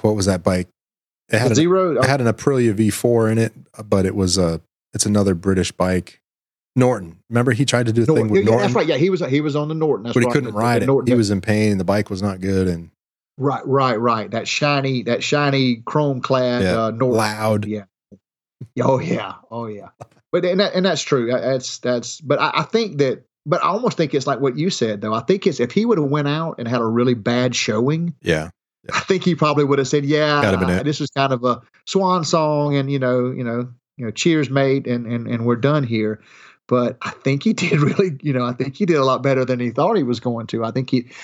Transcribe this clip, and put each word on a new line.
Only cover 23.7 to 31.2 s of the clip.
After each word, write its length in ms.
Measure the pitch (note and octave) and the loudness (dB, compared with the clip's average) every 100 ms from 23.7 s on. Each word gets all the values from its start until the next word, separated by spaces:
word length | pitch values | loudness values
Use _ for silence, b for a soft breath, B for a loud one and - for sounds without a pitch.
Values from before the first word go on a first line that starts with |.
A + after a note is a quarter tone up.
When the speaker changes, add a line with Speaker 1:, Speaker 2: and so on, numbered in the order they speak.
| G3+ A#3+ - | -2 -2 -2
Speaker 2:
think 180 | D3+ | 0
it's 120 | C#3+ C3+ | 0 -2
like 140 | B2 | -2
what 160 | C3+ C#3+ | -2 0
you 100 | F3 | -2
said, 300 | - A2+ G#2 | -2 -2 -2
though. 140 | G#2+ | -4
I 60 | A2 | -4
think 260 | - G3 F#3+ | 0 0 0
it's, 140 | C#3 | 0
if 100 | A#2+ | -2
he 120 | G3+ | 0
would 140 | A3+ G3 | 2 2
have 100 | C#3+ | 2
went 200 | D3 C#3+ | 0 0
out 280 | D3+ E3 - | -2 -4 -6
and 80 | A#2 | -2
had 120 | B2 | 0
a 60 | A2+ | 0
really 280 | A#2 B2 | 2 2
bad 400 | B2 A2 A#2+ B2+ A#2 | 0 0 0 0 -2
showing, 580 | - G#2+ C3 D#3+ E3+ - | -2 0 0 0 -4 -4
Speaker 1:
Yeah. 300 | F2 D#2 D#2 - _ _ | -2 -2 -2 -14 _ _
Yeah. 120 | - - | -8 -4
Speaker 2:
I 40 | |
think 240 | - F#3 | 0 0
he 100 | F3+ | 0
probably 300 | D#3+ D3+ D3 | 0 2 2
would 140 | C#3+ C#3 | 2 2
have 100 | C3+ | 2
said, 160 | D3+ | 0
"Yeah, 380 | C#3+ D3+ D3+ D3 | 2 2 2 2
Speaker 1:
That'd 160 | G#2+ F#2+ | 2 2
have 80 | F2+ | 0
been 100 | F2+ | 0
it. 40 | |
Speaker 2:
this 160 | C#3+ D3 | 0 -4
was 80 | D3 | -4
kind 220 | C#3 | -2